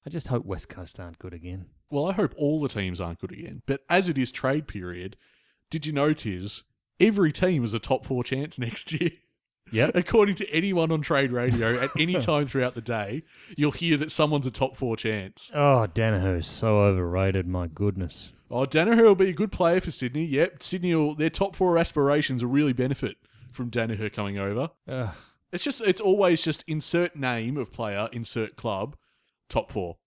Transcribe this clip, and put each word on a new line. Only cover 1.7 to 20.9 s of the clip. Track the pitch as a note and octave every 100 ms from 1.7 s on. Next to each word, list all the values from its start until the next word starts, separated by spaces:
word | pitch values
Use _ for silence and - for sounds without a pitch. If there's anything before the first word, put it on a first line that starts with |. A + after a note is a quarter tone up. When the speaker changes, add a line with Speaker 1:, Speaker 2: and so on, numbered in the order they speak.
| _ _
Speaker 2:
Well, | C#3+ D#3+
I |
hope | F#3+ F3+ -
all | D3 D#3
the | C#3+
teams | A2 F#2+ F2
aren't | F2 E2+
good | -
again. | - - -
But | - C#3 _
as | F3 F3+
it | C#3
is | B2
trade | - C3 D3 D3
period, | G#2 F2+ F2 F#2 - _ _ _ _ _
did | D#3+ D3
you |
notice | D3 D3+ D3+ A#2 F2+ G2 - _ _ _ _
every | G3+ G#3 E3+
team | - F#3 E3
is | A#2
a | A2
top | - C3
four | - B2+
chance | A#2+ C3+ D3+ -
<laughs> | A#2
next | A#2 -
year? | D#3+ E3+ - _ _ _ _ _
Speaker 1:
Yep. | A2 C#3+ F3
Speaker 2:
According | - A#3 G3+ F#3+
to | G3+
anyone | D#3 G3 F3+ D#3+
on | D#3+
Trade | D3 C#3+ C#3
Radio, | B2 B2 A#2 A2+ B2
at | C3+ D3
any | D#3+
Speaker 1:
<laughs> | F3+
Speaker 2:
time | A#2 D3+ C#3+
throughout | C3+ B2
the | A#2+
day, | A2 A2+ G2+ C3 - _ - F3+
you'll | D3
hear | - E3+ D3
that | D#3
someone's | - D3+ D3 C3
a |
top | - C3 -
four | B2+
chance. | A2 A2 G#2+ F#2+ - -
Speaker 1:
Oh, | D3+ C#3+ C3 G#2+
Danaher's | A2+ A2+ G#2 F#2+ F2+ D#2+
so | - A2 G#2
overrated, | G2+ F#2 F2 F2+ F#2+ F#2+ F2+
my | F#2 E2+
goodness. | D#2 G2+ G2 F2 - - - _
Speaker 2:
Oh, | A#2+ B2+
Danaher | D#3 F3+ A#3
will | A3+
be | F#3+ F#3+
a |
good | D#3+ G#3
player | - E3+ F#3
for | F3+
Sydney. | - B2+ C3+ E3
Yep, | C3+ F3+ -
Sydney | - F#3 F3